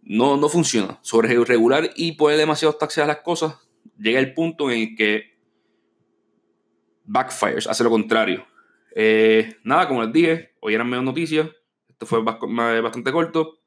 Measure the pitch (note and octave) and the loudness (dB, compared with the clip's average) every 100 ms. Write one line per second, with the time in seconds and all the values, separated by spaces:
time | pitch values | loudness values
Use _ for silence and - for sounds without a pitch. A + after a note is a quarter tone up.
0 | - G#2+ B2+ C#3+ D3 E3 D#3+ A#2 F#2+ - | -4 0 2 2 0 0 0 0 -4 -8
1 | - A2+ A2+ A#2+ A#2 A#2+ A#2 C3+ E3 - | -2 0 2 2 4 4 4 2 0 -4
2 | E3 D#3 D3+ D3+ D#3 D3 D#3 D3+ D3+ - | -6 0 2 4 2 2 0 0 -4 -2
3 | D3+ D3+ - E3+ D#3 D3+ _ _ - _ | -2 -2 -4 -4 -4 -6 _ _ -20 _
4 | G#2 B2 C3+ C3+ E3 D#3+ C#3+ A#2 A2 A2 | 0 0 0 -2 -4 -2 -2 -2 -4 -2
5 | G#2+ G#2+ - _ _ _ _ _ _ _ | -2 -2 -6 _ _ _ _ _ _ _
6 | _ _ _ _ _ _ _ _ _ _ | _ _ _ _ _ _ _ _ _ _
7 | - G#2+ C3 - G#2 - - - A#2 A2+ | -4 -2 -2 -2 -2 -2 -4 0 2 2
8 | A2 A2+ G#2+ F2+ - _ _ _ _ - | 2 0 0 -2 -8 _ _ _ _ -2
9 | A2 A2 A2 A2 A2 - A2 D3+ E3+ C3 | 2 4 4 4 2 -6 -2 0 2 0
10 | A2+ C#3 E3 D#3+ - _ A2 A2 A#2+ B2 | 0 2 2 0 -6 _ -4 -2 -2 -4
11 | C3 C3 D#3+ D#3 D#3 _ _ _ _ _ | -4 -4 -2 -2 -2 _ _ _ _ _
12 | A2 A2+ A2+ A2+ A#2+ A#2 A#2 A2+ A#2 A#2+ | -4 -2 -2 -4 -6 -2 0 0 -2 -4
13 | A#2+ D3+ E3 D#3+ D#3+ - | -4 -2 -2 -2 -4 -8